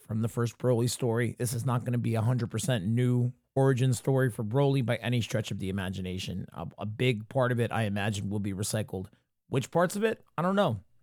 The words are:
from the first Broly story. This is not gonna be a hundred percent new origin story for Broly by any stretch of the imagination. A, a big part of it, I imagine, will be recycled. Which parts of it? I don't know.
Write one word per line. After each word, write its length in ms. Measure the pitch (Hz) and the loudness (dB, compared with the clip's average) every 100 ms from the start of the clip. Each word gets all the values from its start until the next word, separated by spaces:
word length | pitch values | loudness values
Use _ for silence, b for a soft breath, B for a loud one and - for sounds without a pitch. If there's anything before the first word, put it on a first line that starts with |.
| - | -6
from 140 | 110 | -2
the 80 | 113 | -2
first 300 | - 117 - | 0 -2 0
Broly 320 | 127 117 120 | 2 4 2
story. 460 | - 123 113 117 - | 0 0 2 0 -2
This 160 | 120 | -4
is 100 | 127 | -2
not 220 | 120 120 120 | 0 -2 0
gonna 100 | 123 | -2
be 200 | 113 113 | 0 2
a 40 | |
hundred 300 | 110 127 117 | 2 2 0
percent 340 | 113 - 123 | -2 0 0
new 480 | 90 117 123 123 123 - _ - | 2 2 4 2 0 -4 _ 2
origin 380 | 135 127 131 | 4 4 2
story 360 | 117 - 135 131 | 2 2 2 2
for 140 | - | 0
Broly 400 | 107 131 139 139 | -2 2 2 2
by 120 | 117 120 | 0 -2
any 260 | 107 123 | 0 0
stretch 280 | 104 110 - | 0 -2 -4
of 80 | 98 | -4
the 120 | 95 | -4
imagination. 760 | 98 92 95 92 92 - 90 - | -2 -4 -4 -6 -6 -6 -8 -8
A, 140 | - 85 - | -10 -12 -8
a 40 | |
big 460 | 107 110 127 110 110 | -8 0 0 0 -2
part 200 | 135 123 | 0 0
of 100 | 117 | 2
it, 120 | 113 | 0
I 120 | 110 | 0
imagine, 440 | 107 101 101 101 98 | 0 0 -2 -2 -4
will 120 | 104 | -4
be 120 | 101 | -4
recycled. 540 | 95 104 110 104 95 92 b b _ _ | -4 -2 -2 -4 -6 -8 b b _ _
Which 220 | 131 - | -4 0
parts 260 | 170 175 202 | 0 0 2
of 80 | |
it? 180 | 226 - - - | -2 -2 -8 -4
I 60 | |
don't 140 | 175 196 | 0 2
know. 240 | 180 107 - _ | 2 0 -8 _